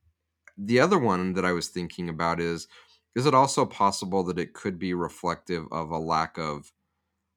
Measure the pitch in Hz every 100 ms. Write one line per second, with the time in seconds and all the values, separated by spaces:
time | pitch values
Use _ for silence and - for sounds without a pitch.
0 | _ _ _ _ _ - 101 120 165 190
1 | 117 90 92 92 90 87 - 90 85 -
2 | 87 80 85 85 85 82 - - - _
3 | _ 120 143 131 139 - 127 - 101 -
4 | 95 95 90 87 82 - 104 87 92 87
5 | 82 - 90 82 - 85 78 78 80 82
6 | 80 80 80 - 80 73 - _ _ _
7 | _ _ _